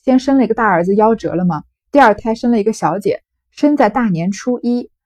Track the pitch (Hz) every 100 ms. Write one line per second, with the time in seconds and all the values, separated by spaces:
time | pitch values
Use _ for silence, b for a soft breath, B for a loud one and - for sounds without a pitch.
0 | - 262 269 269 220 226 220 170 180 202
1 | 220 226 165 170 180 156 - _ _ 285
2 | 247 208 226 226 240 233 208 214 165 180
3 | 202 - _ _ _ - 294 294 214 226
4 | 226 170 180 196 - 247 240 240 - _